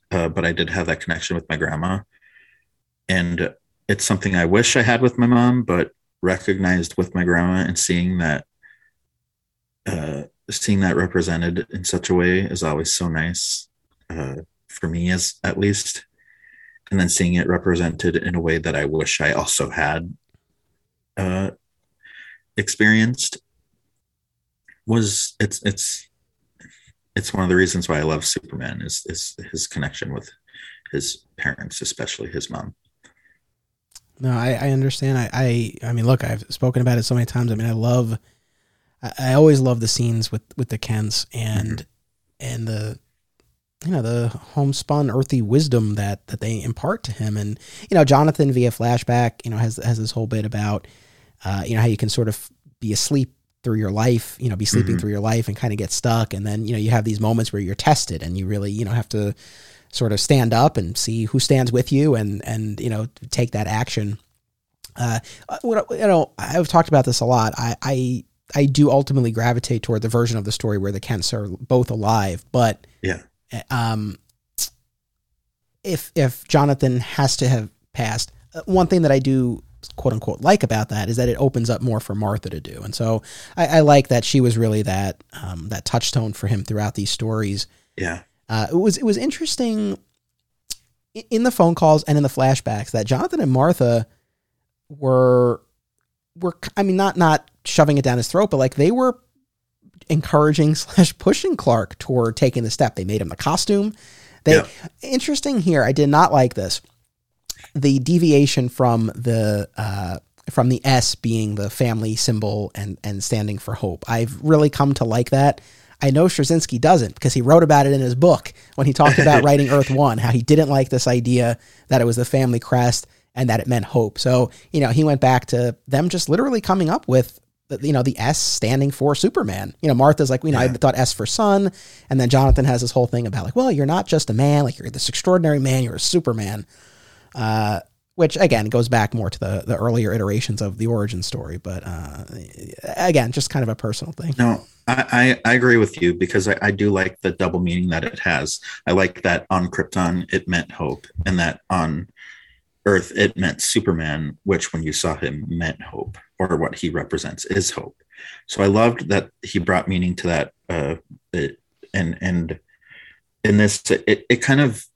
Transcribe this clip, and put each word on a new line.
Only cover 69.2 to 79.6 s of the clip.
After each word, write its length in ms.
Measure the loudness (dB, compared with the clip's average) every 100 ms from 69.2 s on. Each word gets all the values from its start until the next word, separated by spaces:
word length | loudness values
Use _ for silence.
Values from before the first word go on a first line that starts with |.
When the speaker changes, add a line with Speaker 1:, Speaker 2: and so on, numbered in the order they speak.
| 0
Speaker 2:
gravitate 500 | 0 0 0 -2 -4
toward 200 | -2 -2
the 60 | 0
version 300 | 0 0 -2
of 60 |
the 80 | -4
story 260 | -4 -2 -2
where 140 | -2
the 80 | -6
Kents 320 | -6 -4 -4
are 160 | -4 -6
both 420 | -8 0 0 0
alive, 540 | -2 0 0 0 -6 -4
but 340 | 0 0 0 _ _
Speaker 1:
Yeah. 200 | -6 -6 -10 _ _ -12 -6
Speaker 2:
um, 480 | -4 -2 -4 -6 -10 _ _ _ -10 -10 _ _ _ _ _ _ _ _ _ _ _
if, 280 | -6 -6 -4
if 320 | -2 -2 -2 -2
Jonathan 520 | 2 2 2 0 0
has 360 | -4 -2 -2 0
to 100 | 0
have 220 | 0 -2 _ _
passed, 400 | -6 -4 -4 -8 -12 _
uh, 80 | -12 -2
one 200 | 2 4
thing 160 | 4
that 100 | 4
I 60 | 4
do 440 | 2 2 0 -4